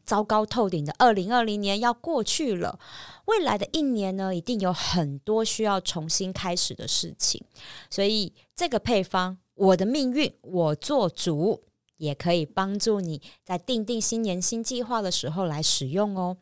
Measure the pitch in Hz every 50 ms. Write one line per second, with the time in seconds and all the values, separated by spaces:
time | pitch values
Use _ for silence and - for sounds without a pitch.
0 | - - 220 202 214 - 214 214 214 214 - 240 214 190 180 156 147 147 - -
1 | 254 240 214 202 175 208 247 247 233 214 208 208 202 196 196 214 240 240 240 -
2 | - 330 320 240 208 - - - 311 247 190 175 - - - - - - - -
3 | - - - - _ - 453 415 320 240 208 196 202 - - 320 294 269 240 208
4 | 196 190 190 190 190 190 185 170 165 240 247 208 190 180 175 - - - 170 180
5 | 156 143 139 135 - 208 214 220 226 220 - - 220 208 196 185 - - - 170
6 | 156 165 - - 190 185 185 - 190 180 175 180 - - - - - - - -
7 | - 160 - - - - - - - - _ - - - - - - - - 196
8 | 196 202 220 214 196 165 - - _ _ _ - 349 320 240 202 - 233 240 196
9 | 180 - - 185 180 185 185 - _ _ _ - 196 190 185 180 190 220 269 302
10 | 269 254 247 302 285 - - _ - 147 185 175 165 151 151 - - - 294 262
11 | 202 165 - - - 175 156 147 170 220 - - - _ _ _ _ _ _ -
12 | 156 147 139 - - 175 175 170 151 - - 190 190 196 202 202 - 226 208 202
13 | 185 165 156 139 - - - _ _ - 180 175 - - 254 226 208 214 240 226
14 | 208 - 226 226 226 202 175 185 180 - 233 226 226 - 254 240 240 240 247 226
15 | 202 180 180 - - 139 156 196 185 165 147 151 156 - - - 139 131 156 196
16 | 214 208 196 190 180 180 185 -